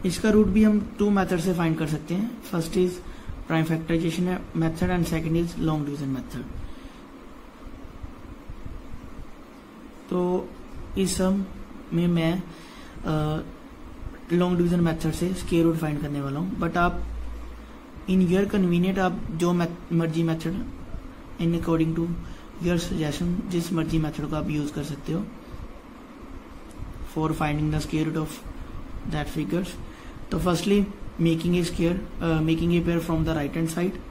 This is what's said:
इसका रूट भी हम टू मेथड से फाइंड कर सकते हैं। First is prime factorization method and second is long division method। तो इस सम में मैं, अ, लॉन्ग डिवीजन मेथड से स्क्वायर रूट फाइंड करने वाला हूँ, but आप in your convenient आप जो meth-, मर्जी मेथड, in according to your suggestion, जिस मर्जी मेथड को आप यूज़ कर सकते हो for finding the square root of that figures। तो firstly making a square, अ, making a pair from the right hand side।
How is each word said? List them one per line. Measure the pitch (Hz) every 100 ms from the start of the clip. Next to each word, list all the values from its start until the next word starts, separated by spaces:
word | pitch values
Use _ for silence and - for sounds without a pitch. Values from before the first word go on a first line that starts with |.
| 185
इसका | 170 220
रूट | 214 208
भी | 202
हम | 214 208 - -
टू | 208
मेथड | 202 190 180
से | 180
फाइंड | 180 165 160
कर | 151
सकते | 151 -
हैं। | 175 233 - -
First | 170 160 180
is | 180 - - - - - -
prime | 160 160
factorization | 160 165 165 165 160 180 180 - 165
method | 160 160 180 180
and | 165
second | 160 160 165
is | 170 -
long | 160 156 143
division | 143 139 127
method। | - 120 135 - - - - - - - - - - - - - - - - - - - - - - - - - - - - - - - - - - - -
तो | 180 180 180 - - - - - -
इस | 185 -
सम | 185 196 190 - - - -
में | 170 175
मैं, | 170 165
अ, | 185 - - - - - - - 156 151 151 - - - - - - - - -
लॉन्ग | 175 180 175
डिवीजन | 175 175
मेथड | 170 165 160
से | 151 175
स्क्वायर | 185 - 165
रूट | 165 160
फाइंड | 160 147
करने | 151 143
वाला | 139 143
हूँ, | 185 -
but | 165 175
आप | 175 - - - - - - - - - - - -
in | 185 180
your | 185 202
convenient | 208 180 175 180 196
आप | 185 180 -
जो | 160 175
meth-, | 175 170 170 -
मर्जी | 170 165 160
मेथड, | 165 160 165 185 - - - - - - - -
in | 165 170
according | 165 160 160 160
to | 170 165 - - - -
your | 170 175
suggestion, | - 165 151 139 175 180 -
जिस | 175 170
मर्जी | 165 160 160
मेथड | 156 147 147
को | 156
आप | -
यूज़ | 151 147
कर | 151
सकते | 143 139 -
हो | 165 214 - - - - - - - - - - - - - - - - - -
for | 156 160 160
finding | 151 147 151
the | 151 -
square | 156 156
root | 160
of | 151 - - - - - - - -
that | 151 147 156
figures। | 147 170 196 - - - - - -
तो | 160
firstly | 175 165 208 202 196 - - -
making | 165 160 170 175
a | 170
square, | - 170 185 220 -
अ, | 170 160
making | 160 160 170
a | 175 170
pair | 170 165
from | 160 160
the | 156
right | 143 165
hand | 165
side। | 170 180 - -